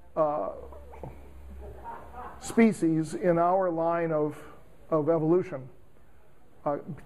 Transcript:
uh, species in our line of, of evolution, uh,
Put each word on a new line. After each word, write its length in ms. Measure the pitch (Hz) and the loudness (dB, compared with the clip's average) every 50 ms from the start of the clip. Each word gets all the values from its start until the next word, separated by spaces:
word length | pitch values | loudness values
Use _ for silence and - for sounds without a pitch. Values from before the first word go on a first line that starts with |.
| - - - | -18 -4 0
uh, 340 | 175 156 151 147 - 95 - - - - - - - - - - - - - - - - - - - - - - - 220 202 202 - - - - - - - - - - - - - | 2 2 2 2 0 -2 -4 -6 -8 -12 -14 -14 -14 -16 -16 -14 -12 -12 -12 -12 -14 -16 -16 -16 -16 -14 -14 -14 -12 -12 -12 -12 -12 -12 -12 -12 -12 -14 -14 -14 -12 -12 -12 -12 -12
species 760 | - - - - 226 226 190 - 165 165 160 156 160 147 - | -10 0 6 6 8 8 6 4 2 2 4 2 0 0 -2
in 240 | - - 180 170 170 | 0 2 4 4 6
our 320 | 170 175 185 196 190 180 | 6 6 6 4 4 2
line 420 | 165 165 165 165 170 170 170 165 160 | 2 2 2 2 2 2 2 2 2
of, 240 | 151 151 151 147 - - - - - - - - - - - | 2 2 0 -2 -6 -12 -16 -16 -18 -18 -18 -18 -18 -4 0
of 180 | 160 156 147 147 | 0 2 4 4
evolution, 600 | 165 165 151 156 170 185 180 - 156 135 131 131 - - - - - - - - - - - - - - - - - - - | 4 4 4 4 4 4 4 0 -4 -10 -10 -12 -16 -18 -20 -20 -20 -20 -20 -18 -20 -20 -20 -20 -20 -18 -18 -18 -16 -6 -2
uh, 140 | 151 143 - - - 151 - - | -2 -2 -2 -4 -8 -10 -10 -10